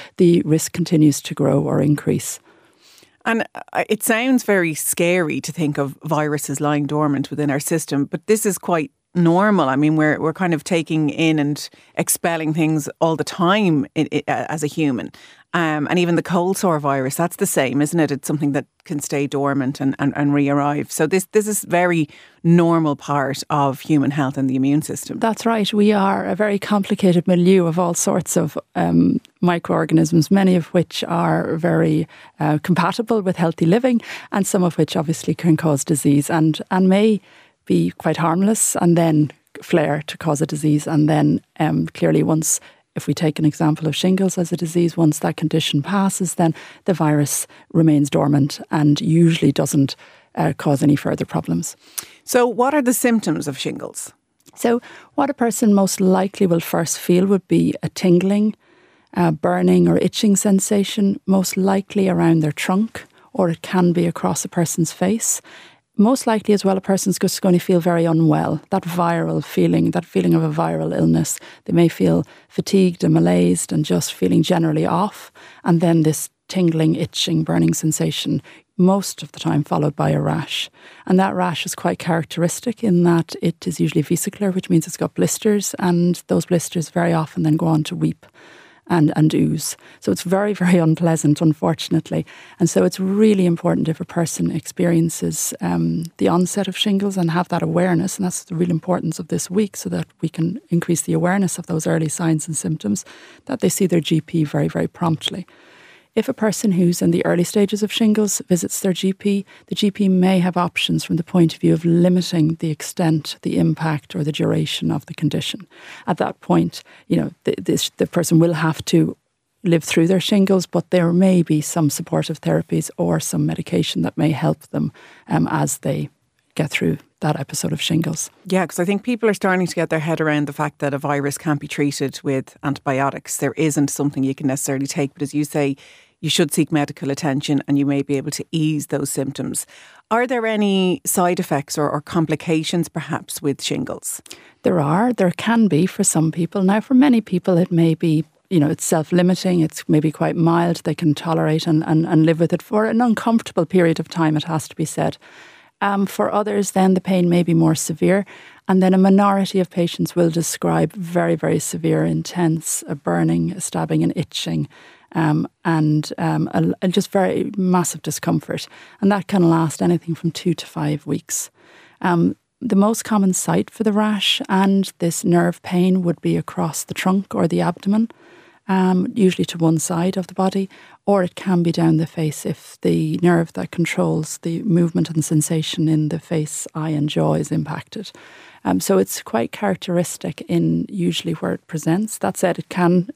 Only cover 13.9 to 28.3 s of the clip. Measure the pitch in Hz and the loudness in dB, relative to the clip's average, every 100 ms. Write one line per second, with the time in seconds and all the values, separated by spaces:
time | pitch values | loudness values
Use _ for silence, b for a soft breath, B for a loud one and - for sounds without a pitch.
13.9 | 160 147 151 - 123 - 160 147 - 147 | -4 -2 -2 -2 -4 -4 -4 -4 -2 -2
14.9 | 117 82 B B B B 175 160 151 143 | -2 -6 B B B B -2 0 -2 0
15.9 | 180 175 165 - 175 180 196 190 151 143 | 0 2 0 0 0 0 0 0 0 0
16.9 | 135 131 - 170 - 196 165 131 139 147 | 0 -2 -2 -4 -2 -2 0 0 0 0
17.9 | 170 143 143 - 147 147 139 - _ - | 0 0 -2 -4 -2 0 -2 -6 _ -8
18.9 | 151 - 143 143 139 139 139 131 143 135 | -8 -4 -4 -2 -2 -2 0 -2 -2 -2
19.9 | - 143 - 143 143 139 143 143 147 127 | 0 -2 0 0 2 2 2 0 -2 -6
20.9 | - 151 190 - 214 208 202 - 175 180 | -2 0 0 0 0 0 -4 0 2 2
21.9 | 170 147 B B B 170 175 165 165 156 | 2 -2 B B B 4 6 6 4 2
22.9 | 139 - 143 135 135 - 151 139 131 - | -2 -2 -2 0 -4 -2 0 0 -2 0
23.9 | 151 139 147 135 143 135 131 135 147 - | 2 2 0 -2 -2 -2 0 2 0 -2
24.9 | - - - 226 208 233 226 196 208 208 | -8 -10 -2 -2 0 0 0 0 2 4
25.9 | 208 196 196 190 185 214 202 - 208 196 | 4 2 0 -2 -2 0 -2 0 -2 0
26.9 | 202 190 175 185 175 175 190 165 165 175 | 2 4 4 2 4 6 4 4 0 0
27.9 | 175 - 147 - | 0 0 -2 0